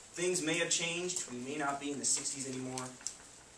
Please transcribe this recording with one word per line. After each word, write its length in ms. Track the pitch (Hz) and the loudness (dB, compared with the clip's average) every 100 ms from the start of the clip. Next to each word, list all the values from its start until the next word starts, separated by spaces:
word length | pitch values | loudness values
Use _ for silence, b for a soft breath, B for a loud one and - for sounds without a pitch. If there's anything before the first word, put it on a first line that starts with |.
| - | -12
things 280 | - 180 175 | 0 2 4
may 120 | 151 | 4
have 160 | 170 165 | 4 4
changed. 600 | 170 170 170 180 - - | 4 2 0 0 -2 -4
We 80 | 123 | -4
may 180 | 127 151 | -4 0
not 220 | 139 139 | 0 0
be 120 | 143 | -2
in 60 | 135 | 0
the 60 | 117 | 4
sixties 420 | - - 135 131 | 4 2 -2 -2
anymore. 380 | 127 127 127 127 - - - - - - | -4 -2 -4 -4 -6 -8 -8 -12 -18 -18